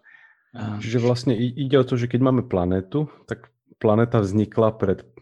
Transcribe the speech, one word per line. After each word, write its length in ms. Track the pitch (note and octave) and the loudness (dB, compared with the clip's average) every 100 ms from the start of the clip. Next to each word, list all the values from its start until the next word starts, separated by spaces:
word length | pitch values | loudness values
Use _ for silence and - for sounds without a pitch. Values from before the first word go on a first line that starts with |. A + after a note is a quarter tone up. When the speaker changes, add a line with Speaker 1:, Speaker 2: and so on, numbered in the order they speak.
| _ - _ _ _ | _ -20 _ _ _
Speaker 1:
E, 280 | A#2+ G#2+ G#2 | -12 -8 -8
Speaker 2:
Čiže 180 | A2 A#2+ | -2 0
vlastne 360 | A#2+ A#2+ C3+ | 2 0 0
i-, 200 | A2 B2 B2 | 0 -2 -4
ide 180 | C3+ C3+ | 0 2
o 80 | B2+ | 2
to, 80 | |
že 120 | B2 A#2+ | 0 0
keď 140 | B2 | 0
máme 200 | C3 B2+ | 2 0
planétu, 640 | B2 F#2 F2+ F#2+ F#2+ D3 D3+ - - | 0 -2 0 -2 -2 -6 -6 -10 -14
tak 240 | - - _ _ - | -14 -16 _ _ -2
planéta 420 | A2 G#2+ A#2 A#2 | 0 2 2 2
vznikla 560 | G2+ G#2 G#2 - A2 | 0 0 0 2 0
pred, 280 | G#2+ F#2+ F#2 - - | 0 -2 -2 -6 -20